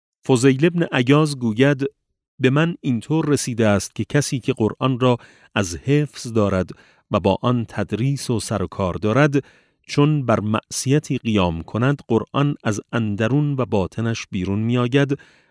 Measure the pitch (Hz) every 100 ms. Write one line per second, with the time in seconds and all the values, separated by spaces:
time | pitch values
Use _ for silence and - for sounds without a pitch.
0 | _ _ - 123 135 131 170 170 165 135
1 | 123 147 151 135 117 107 139 135 139 -
2 | _ _ _ - 131 143 165 - - 117
3 | - 160 151 135 - 113 107 101 - -
4 | 107 147 - 131 - 123 107 - 131 123
5 | 127 120 - _ _ 110 92 85 135 147
6 | 147 - 120 113 101 92 90 - _ _
7 | _ 104 95 95 120 123 110 - 95 101
8 | 135 139 - 113 - 104 90 - 92 82
9 | 104 123 151 139 - _ _ _ - -
10 | 147 151 123 104 107 107 - - 123 147
11 | - 131 113 104 87 82 - 110 131 143
12 | - 113 - 135 143 - 113 101 - 120
13 | 110 101 110 143 147 135 107 104 87 -
14 | 113 117 - 104 92 101 113 123 123 139
15 | 139 139 - _ _